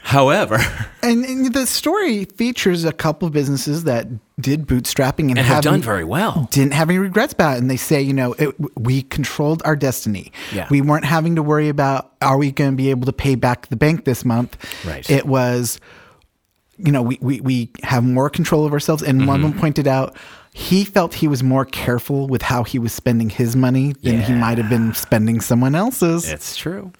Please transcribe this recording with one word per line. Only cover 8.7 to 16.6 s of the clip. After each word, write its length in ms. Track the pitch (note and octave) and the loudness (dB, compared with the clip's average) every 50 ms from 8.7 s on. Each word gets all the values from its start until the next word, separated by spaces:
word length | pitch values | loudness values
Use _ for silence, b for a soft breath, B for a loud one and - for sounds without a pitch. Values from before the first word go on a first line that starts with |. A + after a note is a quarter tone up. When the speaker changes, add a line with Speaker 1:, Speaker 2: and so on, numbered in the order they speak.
| - | -6
Speaker 2:
"We 260 | - A2+ A#2+ C3 C3+ | -4 -2 0 0 0
controlled 580 | C3 - - - C3+ - - - D3 D3 D#3+ E3 - | -2 -4 -4 -4 -4 -4 -2 -2 0 0 0 0 0
our 100 | D3+ D#3 | 0 0
destiny. 560 | C#3+ C#3+ C3 B2 - - A2 G2+ F#2 F2 - B B B B - | 0 0 -2 -2 -2 -4 -4 -4 -4 -6 -12 B B B B -8
Speaker 1:
Yeah. 140 | G2 F2 - | -6 -2 0
Speaker 2:
We 120 | C#3 C#3 | 2 2
weren't 220 | C#3 D3 D3 D#3 D3+ | 4 2 2 2 0
having 300 | C3+ E3+ E3 D#3 E3+ E3+ | 0 0 0 0 0 0
to 80 | D#3+ | 0
worry 260 | D3+ D3 D3+ D3+ D3+ D3+ | 0 0 0 2 0 0
about, 440 | D3 D3 C#3 C3+ C3+ C3 - - _ - | 0 0 0 0 0 -2 -4 -8 _ -2
are 160 | C#3 C#3 C3+ C#3 | 0 2 2 2
we 140 | D3 C#3 | 2 0
gonna 240 | C3+ - D3 C#3 C3+ | 0 0 0 0 0
be 140 | C3 C3 C3+ | 0 0 0
able 160 | C3+ B2 B2 | 0 0 -2
to 60 | B2 | -2
pay 220 | - - - C#3 C3+ | -4 -2 0 0 0
back 320 | A#2+ B2+ B2 B2 - - - | 2 2 0 0 -2 -4 -6
the 60 | C#3+ | -2
bank 280 | A2+ D3+ D3+ E3 D#3 - | 0 2 2 2 0 0
this 200 | C#3 B2 - - | -2 -2 0 0
month?" 320 | B2 A#2 A#2 B2 - - B B B B B - | 0 0 0 0 -4 -6 B B B B B -10
Speaker 1:
Right. 220 | F2 D2+ C2+ - - | -10 -10 -6 -2 0
Speaker 2:
It 160 | C3+ C3+ - | 2 2 2
was, 540 | C#3+ C3 C3 B2 B2 B2 B2 B2 A#2 - B B B B B B B B B B _ _ _ _ _ _ _ | 2 0 0 2 0 0 -2 -2 -4 -6 B B B B B B B B B B _ _ _ _ _ _ _